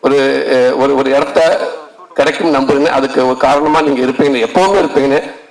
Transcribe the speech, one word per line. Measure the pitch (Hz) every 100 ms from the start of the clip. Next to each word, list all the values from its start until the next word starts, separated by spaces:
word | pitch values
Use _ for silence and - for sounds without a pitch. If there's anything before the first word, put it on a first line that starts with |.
ஒரு, | 135 139 135 135 -
அஹ், | 127 127 135
ஒரு, | 139 139
ஒரு | 135
இடத்த | 139 147 - 160 190 - - - - -
கிடைக்கும் | - 143 139 170
நம்புறேன்னு. | 139 135 139 151
அதுக்கு | 135 135 - 131
ஒரு | 127
காரணமா | 135 143 151 156
நீங்க | 156 131
இருப்பீங்கண்ணே, | 127 135 147 131 113
எப்பவுமே | - 190 196
இருப்பீங்கண்ணே. | 156 143 139 143 143 - -